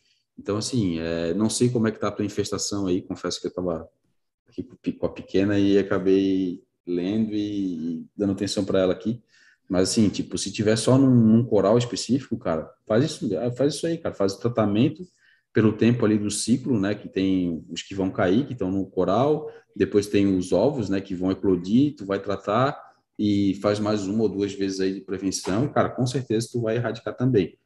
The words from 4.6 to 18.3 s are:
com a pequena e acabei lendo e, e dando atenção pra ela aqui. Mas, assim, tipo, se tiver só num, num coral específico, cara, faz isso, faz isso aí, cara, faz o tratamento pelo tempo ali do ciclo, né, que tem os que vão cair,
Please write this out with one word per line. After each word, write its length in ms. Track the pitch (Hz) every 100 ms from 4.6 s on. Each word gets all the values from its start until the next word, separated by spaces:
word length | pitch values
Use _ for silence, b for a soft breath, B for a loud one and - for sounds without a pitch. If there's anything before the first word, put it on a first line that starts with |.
| - - -
com 140 | - 85
a 60 |
pequena 460 | - - 92 101 101
e 200 | 98 98
acabei 840 | 95 98 95 95 98 95 90 85 _ _ 87
lendo 460 | 87 92 110 107
e, 680 | 104 104 101 95 80 82 80
e 60 | 78 -
dando 160 | 101
atenção 320 | 98 101 104
pra 160 | 95 95
ela 120 | 92
aqui. 300 | 90 107 123 b b b b -
Mas, 240 | 90 92
assim, 180 | 117 98
tipo, 260 | - - 90
se 160 | 98
tiver 240 | - 104 117
só 220 | - 131
num, 160 | 135
num 300 | 120 110 113
coral 340 | 120 104 95 120
específico, 580 | 120 95 - 131 - 110
cara, 340 | 90 80 76 - -
faz 180 | 110
isso, 220 | 151 - 131 85 123 127
faz 200 | 143 156
isso 100 | 165
aí, 100 | 165
cara, 180 | 92
faz 200 | - 98
o 60 | -
tratamento 600 | 120 117 104 101 151 165 180 b b b _
pelo 200 | 120 107
tempo 320 | 104 113 120
ali 140 | 107 107
do 120 | 104
ciclo, 480 | - - 127 143 110
né, 160 | 98
que 140 | 104 -
tem 560 | 98 95 92 87 78 78
os 100 | 85
que 140 | -
vão 160 | 98 92
cair, 340 | 98 92